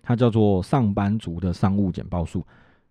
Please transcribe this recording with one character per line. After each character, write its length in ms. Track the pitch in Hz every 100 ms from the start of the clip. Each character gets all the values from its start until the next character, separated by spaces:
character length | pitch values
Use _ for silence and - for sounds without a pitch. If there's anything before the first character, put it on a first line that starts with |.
它 160 | - 117
叫 120 | 120
做 320 | 110 104 95
上 320 | 95 143 110
班 240 | 101 101 107
族 220 | 90 85
的 140 | 92
商 240 | 85 98 98
务 120 | 95
简 160 | 85 -
报 180 | 90 82
术， 200 | 92 - _ _ _ _